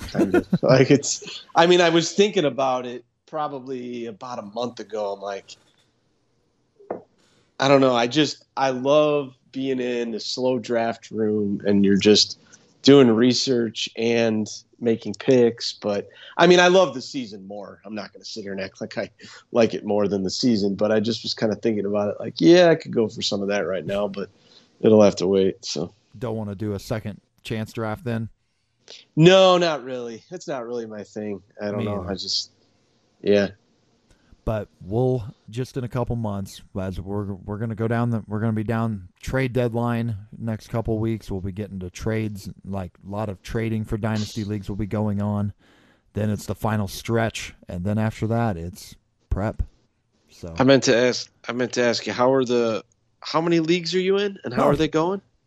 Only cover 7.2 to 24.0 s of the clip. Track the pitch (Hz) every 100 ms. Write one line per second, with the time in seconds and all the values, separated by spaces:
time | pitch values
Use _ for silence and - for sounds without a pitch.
7.2 | _ _ _ - 135 139 135 123 120 135
8.2 | 147 - _ - 135 127 131 151 151 147
9.2 | 135 123 _ 135 135 131 123 120 117 107
10.2 | - - 127 127 107 120 113 - - 107
11.2 | 110 107 101 101 101 101 98 98 101 104
12.2 | - - _ - _ _ - 143 127 110
13.2 | 127 120 - 123 113 - - - 113 117
14.2 | 117 110 107 - - - 120 113 107 98
15.2 | - 127 117 113 - - 104 101 101 -
16.2 | - - 175 180 180 185 180 127 - 143
17.2 | 117 104 95 104 95 95 98 107 95 95
18.2 | - - 101 98 95 - 107 - 98 _
19.2 | - - - - 113 - 107 104 101 101
20.2 | 92 - 131 110 101 95 104 110 107 110
21.2 | - - 113 101 117 104 98 104 104 -
22.2 | 117 - 156 175 170 156 139 123 110 -
23.2 | 101 104 98 101 85 92 80 101